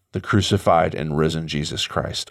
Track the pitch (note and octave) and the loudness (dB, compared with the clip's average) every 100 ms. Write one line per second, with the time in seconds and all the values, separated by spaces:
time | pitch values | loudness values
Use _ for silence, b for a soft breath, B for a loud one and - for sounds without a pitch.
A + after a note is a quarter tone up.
0 | _ F#2+ - G#2 F2+ G2 - E2 E2+ - | _ -8 0 2 2 2 4 4 4 -2
1 | D#2 D2+ D#2+ E2 D#2+ D#2 D2+ - - - | -2 0 2 0 -4 -4 -4 -6 -4 -4
2 | - - - | -4 -6 -2